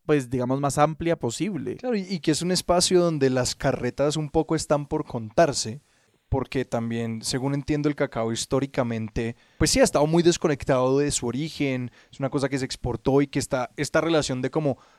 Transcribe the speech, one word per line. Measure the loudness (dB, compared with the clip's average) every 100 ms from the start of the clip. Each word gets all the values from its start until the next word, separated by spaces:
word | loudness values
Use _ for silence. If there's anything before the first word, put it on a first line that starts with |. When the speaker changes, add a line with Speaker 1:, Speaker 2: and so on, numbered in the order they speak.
| 0
Speaker 1:
pues, | 0 2
digamos, | -2 0 0
más | 0 2
amplia | 2 2 -2 -2
posible? | -2 -2 -4 -4 -6 -6
Speaker 2:
Claro, | -4 -4
y, |
y | -2 -2
que | 0
es | 0
un | 0
espacio | 0 2 2 4 4
donde | 4 4 2
las | 2 0
carretas | -2 -2 0 -2 0 0 0
un | -2
poco | 0 0
están | 0 0 -2 0
por | -4
contarse, | -4 -8 -4 2 2 0 -6 -10 _ _ _ _ -4
porque | -4 -2 -4
también, | -2 -4 -2 -4 -4 -6
según | -4 -4 -2
entiendo, | -2 -2 0 0
el | 0
cacao | -2 -2 -2
históricamente, | -2 -2 -2 0 -2 -2 -2 -4 -4 -4 -6 _ -2
pues | 0
sí, | 4
ha |
estado | 4 4 2
muy | 4
desconectado | 4 2 0 0 0 2 2 2
de | 0
su | -2 -4
origen, | -4 -6 -4 -4 -2 -6 -12 _
es | -8
una | -4
cosa | -2 -2
que | -2
se |
exportó | -4 -6 -6 -4 2 2
y | 2
que | -2
está, | -2 -4 -4 -6
esta | -2 0
relación | 2 2 0 -2
de | -2
cómo | -2 -2 -4 _